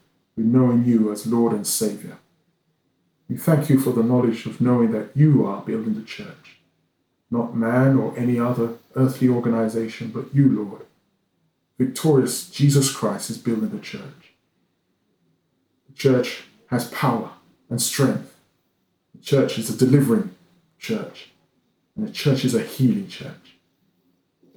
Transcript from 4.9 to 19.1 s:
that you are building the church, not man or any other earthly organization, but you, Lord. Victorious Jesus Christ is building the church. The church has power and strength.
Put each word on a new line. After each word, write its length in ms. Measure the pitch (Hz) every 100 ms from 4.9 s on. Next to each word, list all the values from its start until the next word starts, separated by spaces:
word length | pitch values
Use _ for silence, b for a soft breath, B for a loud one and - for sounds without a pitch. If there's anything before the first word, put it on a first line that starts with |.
that 200 | 107 - 135
you 300 | 151 123 98
are 160 | 98
building 320 | - 110 110
the 100 | 104
church, 540 | - - - - - _ _ _ _ _ _ _ _
not 240 | 117 117 117
man 420 | 113 123 135 131
or 160 | 110 123
any 200 | 123 120
other 360 | 120 117 117 - _ 131
earthly 320 | 131 - 127
organization, 800 | 120 120 113 110 113 113 - 120
but 260 | 117 - 139
you, 140 | 135
Lord. 360 | 107 101 90 - _ _ _ _ _ _ _ _ -
Victorious 720 | 131 - 160 139 117 - -
Jesus 440 | - 139 135 131
Christ 360 | - 107 98 -
is 80 | 113
building 320 | 120 110 107
the 100 | 101
church. 540 | - 101 139 - _ _ _ _ _ _ _ _ _ _ _ _ _ _ _ _ _
The 80 | -
church 480 | 135 123 - - - _ -
has 220 | 117 -
power 420 | - - - - - _ _ -
and 120 | 120
strength. 540 | - - 131 - - _ _ _ _ _ _ _ _